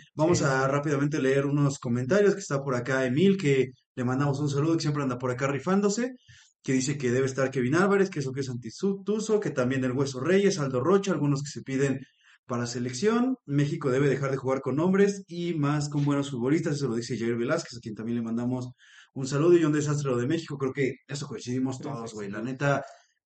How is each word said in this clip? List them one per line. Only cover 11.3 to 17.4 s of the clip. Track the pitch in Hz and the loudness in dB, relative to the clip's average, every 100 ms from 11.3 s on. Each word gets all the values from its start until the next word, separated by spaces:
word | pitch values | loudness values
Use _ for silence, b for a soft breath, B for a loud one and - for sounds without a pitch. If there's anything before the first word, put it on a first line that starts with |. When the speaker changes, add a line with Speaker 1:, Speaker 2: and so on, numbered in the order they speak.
| 139 | 0
Speaker 1:
que | 147 | -4
se | 120 | -10
piden | 135 131 139 123 B B B B - | -6 0 0 -2 B B B B -6
para | 120 120 | -4 -4
selección. | 127 123 - 208 233 254 262 - | -4 -6 0 2 2 2 -2 -2
México | 143 147 165 143 | 0 0 0 0
debe | 127 143 | 2 2
dejar | 127 139 | 2 0
de | 135 | -2
jugar | 127 135 | -2 -2
con | 131 135 | 0 0
hombres | 180 190 202 196 - | 2 4 4 2 -8
y | 170 175 160 | -6 -4 0
más | 143 151 143 | 0 0 0
con | 147 143 | 0 2
buenos | 143 135 | 0 -2
futbolistas, | 131 123 160 160 139 | -2 2 2 0 -2
eso | 135 | -2
lo | 113 | -4
dice | 117 113 | -4 -4
Jair | 113 | -2
Velázquez, | 117 | -2